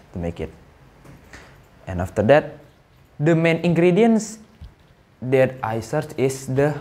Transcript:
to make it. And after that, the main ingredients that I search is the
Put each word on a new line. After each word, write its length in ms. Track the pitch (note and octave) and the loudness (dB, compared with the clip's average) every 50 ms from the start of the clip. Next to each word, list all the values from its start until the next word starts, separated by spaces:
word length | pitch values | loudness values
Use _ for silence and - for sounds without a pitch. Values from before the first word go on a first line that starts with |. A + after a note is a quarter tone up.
| - _ - | -20 _ -10
to 60 | F#2 | -8
make 200 | E2 F2 E2+ - | -8 -8 -8 -8
it. 120 | D#2 - - - - - _ _ - - _ - - - - - - - - - - - - - - _ _ - - | -12 -12 -14 -18 -20 -20 _ _ -20 -20 _ -20 -20 -20 -20 -20 -20 -20 -20 -20 -20 -20 -20 -20 -20 _ _ -18 -12
And 140 | - F#2 F2 | -8 -6 -6
after 220 | F2+ F2+ - - G2+ | -6 -4 -2 0 2
that, 360 | A2+ C#3 D#3 - - - - - - _ _ _ _ _ _ _ _ _ - | 4 4 4 2 -2 -8 -20 -20 -20 _ _ _ _ _ _ _ _ _ -2
the 160 | D3 E3 E3+ | 0 2 2
main 220 | D#3+ E3 E3 E3 E3 E3+ | 4 2 2 0 0 0
ingredients 760 | F3 E3 E3+ E3+ F3+ F3 G3+ A3+ A#3 A3+ G#3+ G#3+ - - - - - _ - - - _ _ _ _ _ _ _ _ _ - | 0 2 2 2 4 4 4 4 4 4 2 -2 -6 -12 -18 -20 -20 _ -20 -20 -20 _ _ _ _ _ _ _ _ _ -12
that 340 | B2+ B2+ C3+ C3 C3 C3 C3 - - | -4 0 2 4 4 2 0 -4 -6
I 160 | A2 A2 A2+ | -6 -6 -6
search 340 | G#2+ - D3+ D3+ D3+ D3+ - | -6 -6 -6 -6 -6 -6 -4
is 300 | - C3 C3+ C3 C3+ - | -2 -2 -2 -2 -6 -8
the 240 | - C3 C3+ C#3+ D3+ D3 D3+ | -4 -2 0 0 0 -2 -4